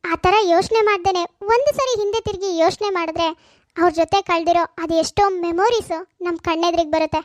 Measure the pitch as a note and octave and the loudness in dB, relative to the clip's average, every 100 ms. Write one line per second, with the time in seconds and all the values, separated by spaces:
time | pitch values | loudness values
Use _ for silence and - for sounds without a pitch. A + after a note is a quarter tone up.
0 | E4+ E4 F4+ G#4 G4 E4+ G4 A4+ G#4+ G4+ | -4 0 2 4 4 2 2 2 2 2
1 | F4+ F4+ F4 _ G4+ A#4 C#5+ C#5+ C5 A4+ | 0 -2 -4 _ 0 2 2 0 -2 0
2 | G#4 A4 A4 G4 G4 E4 E4 - G#4 F#4 | -2 -2 -4 -6 -4 2 0 0 -4 -2
3 | E4 E4 E4 E4 _ _ _ - F4 D#4+ | -4 -2 -4 -4 _ _ _ 0 0 2
4 | D#4+ G4 G4 E4+ E4+ E4+ E4 - E4 E4 | 0 0 0 -2 2 2 0 -6 -2 0
5 | D#4+ - G4+ F#4 E4+ E4+ G#4+ A#4 - D#4+ | 0 2 0 0 -2 0 2 0 -2 -8
6 | F#4 _ F4 E4 - D#4+ E4+ E4+ D#4+ D#4+ | -10 _ -6 -4 -4 0 0 0 0 0
7 | D#4 D#4 | 0 -4